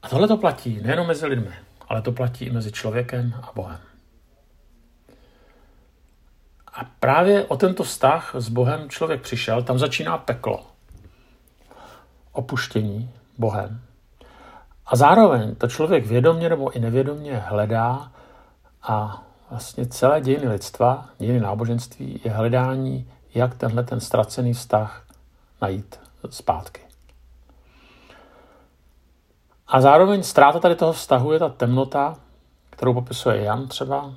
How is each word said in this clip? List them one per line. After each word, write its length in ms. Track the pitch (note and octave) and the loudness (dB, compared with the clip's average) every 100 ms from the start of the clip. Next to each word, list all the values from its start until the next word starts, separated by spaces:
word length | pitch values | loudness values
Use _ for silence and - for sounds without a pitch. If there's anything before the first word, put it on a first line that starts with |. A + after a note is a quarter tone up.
A 80 | - | -2
tohle 180 | B2+ G#3 | 2 4
to 100 | A3 | 4
platí 420 | F3 C3+ B2 G#2+ | 2 -2 -6 -6
nejenom 260 | G#2 D#3+ E3+ | -2 -2 0
mezi 180 | D#3 D#3 | -2 -2
lidmi, 300 | B2+ G2+ - - _ - | -2 -4 -10 -20 _ -8
ale 120 | A2 | -4
to 100 | G#2+ | -4
platí 340 | A#2+ B2 A#2+ B2+ | -2 -4 -4 -6
i 60 | |
mezi 200 | A#2 G#2+ | -6 -6
člověkem 640 | G#2+ A2 A2+ B2 B2 A#2+ A#2 | -6 -6 -4 -4 -4 -4 -6
a 100 | - - | -12 -12
Bohem. 240 | F#2 E2+ - _ _ _ _ _ _ _ _ _ _ _ _ _ _ _ _ _ _ _ _ _ _ _ _ _ _ _ - | -12 -14 -18 _ _ _ _ _ _ _ _ _ _ _ _ _ _ _ _ _ _ _ _ _ _ _ _ _ _ _ -20
A 100 | - - _ | -14 -14 _
právě 460 | B2+ C#3+ F#3 G3+ G3 | 2 4 6 4 2
o 120 | C3+ | 0
tento 260 | F3+ F#3 | 0 0
vztah 520 | - - C3+ D#3+ - B2+ | -6 0 2 2 -2 -8
s 140 | A2+ | -6
Bohem 400 | A#2 B2 D#3 D3 | 0 0 0 -8
člověk 320 | - D#3+ C#3+ | -6 -4 -4
přišel, 420 | - A#2+ - A2+ | -6 -8 -2 -2
tam 160 | B2 B2+ | 0 0
začíná 380 | D3 - D#3+ E3 | 0 -2 -4 -6
peklo. 480 | - A#2+ A2 - - _ _ - - _ _ _ _ _ _ - - - _ _ _ | -4 -6 -4 -6 -8 _ _ -20 -20 _ _ _ _ _ _ -20 -20 -20 _ _ _
Opuštění 760 | - A#2+ - - A2 G#2+ G2+ B2 - _ - | -10 -6 -4 -4 -4 -4 -6 -10 -12 _ -4
Bohem. 440 | A2 G2+ G2+ A2+ - _ _ _ - - - - - - - | -4 -4 -8 -12 -16 _ _ _ -20 -20 -20 -20 -20 -20 -2
A 100 | B2 | 4
zároveň 600 | C#3+ F#3+ G#3+ C3 A2 - | 8 8 8 6 0 -4
to 120 | A#2+ | -4
člověk 380 | - D#3 F3 G#2 | -2 2 2 2
vědomě 440 | A#2+ C#3+ E3 E3+ | 4 4 4 0
nebo 220 | D#3+ C3+ | -2 -2
i 80 | B2 | -4
nevědomě 580 | A2+ B2 C#3 D3 D3 B2 | -2 0 0 -4 -8 -8
hledá 760 | G2 G#2 G#2 A2+ A#2 B2 - - - - _ _ _ _ | -4 -2 0 0 0 -2 -8 -20 -20 -20 _ _ _ _
a 420 | - G#2+ G#2 G2+ - _ _ | -4 -2 -4 -10 -18 _ _
vlastně 360 | A#2 - - A#2+ | -14 -12 -8 -8
celé 360 | - C3 D3+ | 0 2 4
dějiny 260 | C3 C#3+ C#3 | 2 0 0
lidstva, 640 | G2+ - - A#2+ C3+ - _ | -4 -6 0 2 2 -6 _
dějiny 220 | G#2 B2 | -2 0
náboženství 840 | G2+ G#2 A2+ A#2+ - - C3+ - | 0 -2 -2 -4 -6 -14 -12 -8
je 80 | A#2 | -6
hledání, 800 | G#2+ A2+ B2+ B2+ C3 C3 C3 B2+ - _ | -2 0 0 0 -2 -4 -6 -10 -18 _
jak 220 | A#2+ B2 B2 | -2 -2 0
tenhle 280 | A#2+ A2+ | -4 -2
ten 160 | A#2+ A#2+ | -4 -6
ztracený 540 | - A#2 G#2+ - B2 | -2 0 0 0 -2
vztah 540 | A#2+ - G#2+ G#2+ - - _ _ _ _ _ | -2 0 0 0 -10 -20 _ _ _ _ _
najít 380 | G2+ F#2+ G#2+ - - _ - | -6 -6 -10 -18 -20 _ -18
zpátky. 520 | - - - - - - _ _ _ _ - _ _ _ _ _ - _ - - - - _ _ _ _ _ _ _ _ _ _ _ _ | -12 -4 -4 -4 -18 -20 _ _ _ _ -20 _ _ _ _ _ -20 _ -20 -20 -20 -20 _ _ _ _ _ _ _ _ _ _ _ _
A 140 | C3 | 4
zároveň 420 | C3+ D3+ F#3+ G3+ | 8 8 8 4
ztráta 360 | - - C#3+ D#3+ | 2 6 6 6
tady 160 | F3+ E3+ | 2 2
toho 180 | E3 | 0
vztahu 400 | D#3+ - C3 C3+ | 0 0 2 4
je 60 | D#3 | 2
ta 100 | E3 | 0
temnota, 720 | B2+ A#2+ B2+ C3+ C#3+ C#3+ E3 _ _ _ _ _ | 0 0 0 0 -2 -2 -4 _ _ _ _ _
kterou 240 | - B2 | -4 0
popisuje 500 | B2 B2 B2 B2+ G#2 | 0 -4 -4 0 0
Jan 240 | G#2 A2 C3+ | 0 -4 -6
třeba 460 | - C3+ C#3 C#3+ | -8 -6 -6 -6